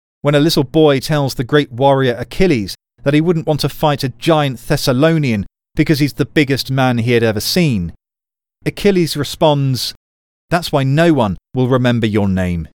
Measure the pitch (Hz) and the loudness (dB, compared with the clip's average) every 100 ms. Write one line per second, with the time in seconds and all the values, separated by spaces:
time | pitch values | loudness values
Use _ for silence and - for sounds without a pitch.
0 | _ _ 143 147 156 160 135 160 156 135 | _ _ 0 2 2 0 0 2 4 2
1 | - 151 139 - 123 147 127 117 139 135 | 0 -2 -2 -4 -2 0 0 0 2 2
2 | 131 117 120 - 190 131 98 - _ _ | 0 -2 -6 0 0 0 -2 -10 _ _
3 | 139 147 165 165 156 151 143 - 156 143 | 0 0 2 0 -2 -2 -4 -2 -2 0
4 | 131 - - 156 143 120 - 151 - 127 | -4 -4 0 2 0 -4 -4 -2 0 2
5 | 160 160 143 107 95 _ _ - 156 143 | 2 2 0 -2 -4 _ _ -2 0 2
6 | 143 - - - 139 131 - 135 127 120 | 0 -2 -2 0 0 0 -2 -2 0 0
7 | 113 120 113 104 - 190 165 110 85 - | 0 2 2 -2 -2 0 0 0 -4 -10
8 | _ _ _ _ _ _ - - 208 190 | _ _ _ _ _ _ -10 -2 0 0
9 | 165 147 143 - 160 143 139 127 - - | 0 -4 -8 -2 0 2 0 -2 -6 -12
10 | _ _ _ _ - 170 170 147 135 143 | _ _ _ _ -6 -6 -2 -2 0 2
11 | 170 147 107 82 _ 127 127 131 123 120 | 4 2 0 -4 _ -2 0 2 2 0
12 | 110 104 101 95 90 87 78 | 0 0 0 0 0 -4 -6